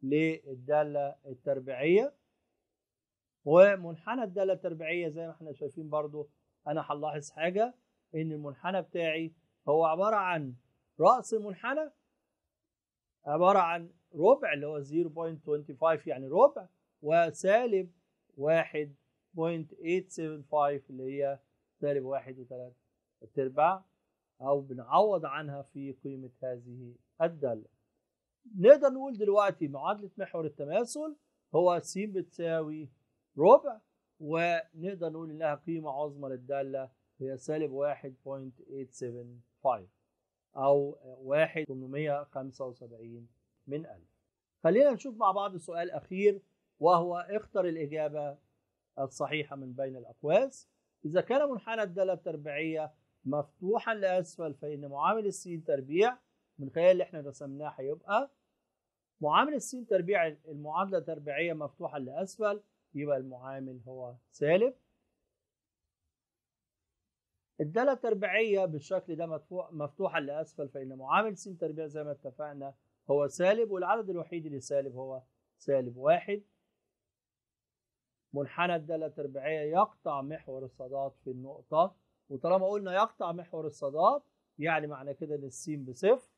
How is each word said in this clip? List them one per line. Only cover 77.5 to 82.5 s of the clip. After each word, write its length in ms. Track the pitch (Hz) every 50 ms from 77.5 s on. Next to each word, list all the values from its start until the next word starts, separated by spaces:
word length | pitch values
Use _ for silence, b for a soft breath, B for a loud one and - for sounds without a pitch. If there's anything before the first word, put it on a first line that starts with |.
| _ _ _ _ _ _ _ _ _ _ _ _ _ _ _ _ 147
منحنى 420 | 143 143 135 - - 175 180 170
الدالة 300 | 165 151 156 160 156 160
التربيعية 640 | 147 - 151 143 135 131 139 131 151 160 156 147 151
يقطع 500 | 165 185 214 - - _ - 170 147 139
محور 440 | 135 143 156 151 - - 131 135 135
الصادات 500 | 127 _ - 131 127 139 135 139 135 - _ -
في 60 | 135
النقطة، 640 | 127 127 131 135 147 165 - - 156 156 175 190 - _ _ _ _ _ _ -
وطالما 380 | 139 135 - 170